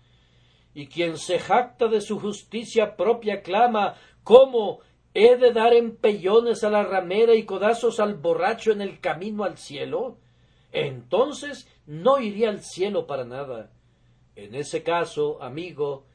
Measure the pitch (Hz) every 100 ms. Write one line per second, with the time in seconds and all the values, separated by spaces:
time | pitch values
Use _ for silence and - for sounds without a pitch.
0 | _ _ _ _ _ _ _ 151 143 156
1 | 170 160 - 175 - 247 247 - 226 214
2 | 208 208 202 202 - 226 226 220 208 -
3 | 190 233 214 196 - 196 240 220 190 -
4 | _ _ - 233 262 240 196 - _ _
5 | _ 185 220 247 247 226 233 240 233 220
6 | 220 202 180 226 233 220 214 208 190 190
7 | 175 202 233 226 208 190 208 233 233 220
8 | 208 160 170 160 185 226 220 202 196 151
9 | 175 151 202 208 190 147 - 139 131 160
10 | 247 - _ _ _ _ _ - 143 127
11 | - 190 294 262 285 262 - _ - 151
12 | 208 277 220 196 220 190 - 160 202 185
13 | 160 135 120 127 139 117 104 _ _ _
14 | _ _ _ - 104 127 147 160 165 170
15 | 165 151 147 151 127 139 180 139 143 139
16 | _